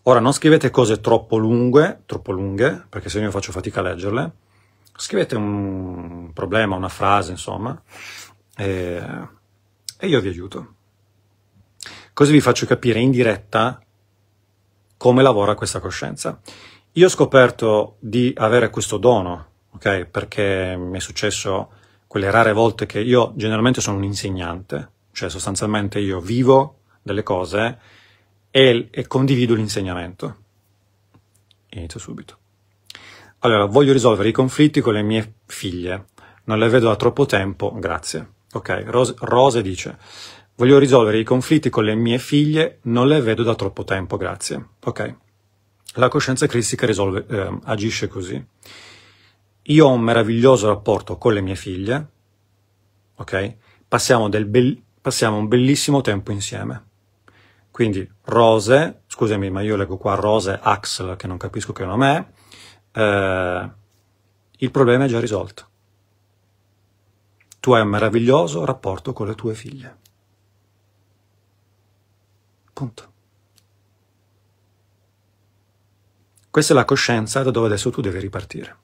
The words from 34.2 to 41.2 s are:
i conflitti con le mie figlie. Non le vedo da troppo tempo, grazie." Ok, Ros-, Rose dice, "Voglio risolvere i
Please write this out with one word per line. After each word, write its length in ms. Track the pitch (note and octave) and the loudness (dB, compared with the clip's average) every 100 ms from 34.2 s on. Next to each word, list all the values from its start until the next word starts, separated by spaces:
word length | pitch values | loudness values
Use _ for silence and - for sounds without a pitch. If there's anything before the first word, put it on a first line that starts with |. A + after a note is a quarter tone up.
| G#2 | 2
i 40 | |
conflitti 480 | A2+ C3 - D3+ D3 | 2 0 4 4 4
con 120 | A#2+ | 0
le 100 | G#2 | 0
mie 320 | G#2 A2 A2 - | 0 -2 -4 -16
figlie. 600 | _ - G2 F2+ F2+ F#2 - _ - _ | _ -10 -8 -8 -8 -8 -12 _ -20 _
Non 140 | - A2 | -4 0
le 100 | A2+ | 4
vedo 180 | B2 A2+ | 4 4
da 80 | |
troppo 300 | G#2 A#2 A#2 | 2 0 2
tempo, 480 | C#3 G2 G2 F#2 G2+ G#2 | 0 0 -2 -6 -8 -6
grazie." 560 | F2+ E2 - - A#2+ _ _ | -6 -6 -8 -12 -12 _ _
Ok, 300 | A2 - F#2+ G#2 | -12 -6 -6 -2
Ros-, 280 | A#2+ B2+ B2 | 0 0 -2
Rose 420 | - A#2 C3+ A#2 | 0 4 4 2
dice, 380 | F#2+ F#2 - - - - - - _ | -4 -8 -10 -14 -20 -20 -20 -20 _
"Voglio 240 | - B2+ C#3 | 0 6 8
risolvere 400 | C#3 B2+ G#2+ | 8 6 6
i 40 | A2 | 2